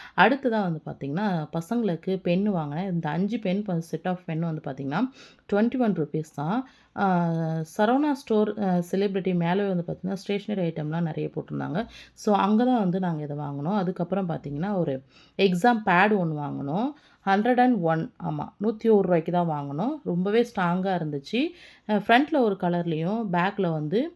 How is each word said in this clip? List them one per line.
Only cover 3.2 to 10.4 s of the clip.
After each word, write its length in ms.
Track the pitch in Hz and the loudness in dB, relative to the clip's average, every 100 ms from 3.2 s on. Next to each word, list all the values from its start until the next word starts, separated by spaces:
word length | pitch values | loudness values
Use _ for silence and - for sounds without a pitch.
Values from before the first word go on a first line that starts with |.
| 196 240 | -2 -2
பென் 240 | 185 185 | -2 -2
ப-, 180 | 208 170 | -2 -4
செட் 260 | 165 160 185 | -4 -6 -4
ஆஃப் 180 | 180 - | -6 -4
பென் 180 | 160 | -4
வந்து 180 | 170 156 | -4 -4
பார்த்தீங்கன்னா, 400 | 147 135 139 156 254 - - _ - | -8 -8 -4 -2 -2 -6 -20 _ -2
ட்வென்டி 340 | 202 233 254 | 0 2 2
ஒன் 160 | 233 175 | 0 0
ருப்பீஸ் 360 | 151 160 156 - | -2 -4 -6 -6
தான். 220 | 151 226 262 - _ - | -2 -2 -4 -12 _ -2
அ, 100 | 196 180 170 165 160 160 160 | 0 2 2 0 -2 -4 -4
சரவணா 440 | - 214 254 302 | 0 2 2 2
ஸ்டோர், 380 | 269 - 220 214 214 | -2 0 2 2 0
அ, 140 | 202 180 | 0 0
செலிபிரிட்டி 500 | 175 190 202 196 180 180 | 0 0 0 0 0 0
மேலே 280 | 170 190 | 2 0
வந்து 200 | 202 180 | 0 -2
பார்த்தீங்கன்னா, 360 | 170 151 180 190 | -4 -6 -6 -6
ஸ்டேஷனரி 440 | - 202 | -4 -6